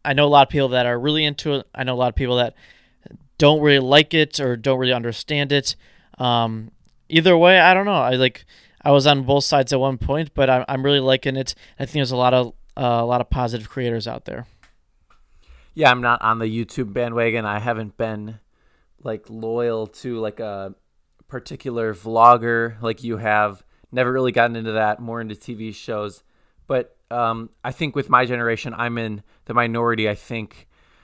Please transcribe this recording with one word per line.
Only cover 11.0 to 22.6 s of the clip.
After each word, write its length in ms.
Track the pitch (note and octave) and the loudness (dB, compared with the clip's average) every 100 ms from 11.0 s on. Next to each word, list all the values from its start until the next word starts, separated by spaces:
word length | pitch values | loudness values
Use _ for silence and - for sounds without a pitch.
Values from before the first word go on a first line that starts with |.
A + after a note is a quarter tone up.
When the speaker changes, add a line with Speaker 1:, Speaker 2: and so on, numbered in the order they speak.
| C3 C3 C#3 C3 | 2 0 0 -4
Speaker 1:
it. 180 | C3 - - - | -6 -10 -16 -12
I 60 | C3+ | -6
think 80 | |
there's 180 | D3+ B2+ | -4 -2
a 60 | B2+ | 2
lot 160 | B2 | 4
of, 200 | B2+ A#2+ - - - | 4 0 -6 -16 -4
uh, 240 | B2 A#2 | -2 0
a 60 | A#2 | 0
lot 160 | B2 | -2
of 80 | A#2+ | -2
positive 400 | C3+ B2 A#2 G#2+ | -2 -2 -6 -10
creators 380 | - B2 A#2 A2 | -6 -4 -4 -8
out 180 | B2 - | -12 -12
there. 200 | B2+ A#2+ _ _ _ _ _ _ _ _ _ _ - _ | -14 -16 _ _ _ _ _ _ _ _ _ _ -20 _
Speaker 2:
Yeah, 180 | D#3 C#3+ | 2 4
I'm 100 | B2 | 4
not 200 | B2 A#2+ | 2 2
on 180 | A2 A2+ | 0 0
the 60 | A2 | -2
YouTube 460 | A2+ A2+ - A2+ | -6 -8 -8 -6
bandwagon. 540 | G2+ A#2+ A#2 A#2 A2+ G#2+ | -4 -4 -2 -2 -2 -4
I 140 | G#2 | -6
haven't 360 | A#2 A2 A2 - | -4 -6 -6 -8
been, 440 | A2+ G#2+ G#2+ A2 _ _ _ _ _ _ | -8 -8 -12 -16 _ _ _ _ _ _
like, 220 | A#2 G#2+ - | -12 -10 -12
loyal 580 | A2+ A2+ A#2 A#2+ A2+ A2 | -12 -6 -4 -2 -4 -6
to, 320 | - B2+ A#2 | -10 -8 -6
like, 220 | A2 G#2 | -6 -8
a 340 | A2 G2+ G2 - _ _ _ _ - | -10 -10 -12 -16 _ _ _ _ -16
particular 640 | B2+ - C#3+ C3+ A#2 A2+ | -14 -14 -12 -8 -4 -4
vlogger 880 | F#2+ A2 A2+ A#2 A#2+ A#2 A#2 | -6 -2 6 8 6 2 -2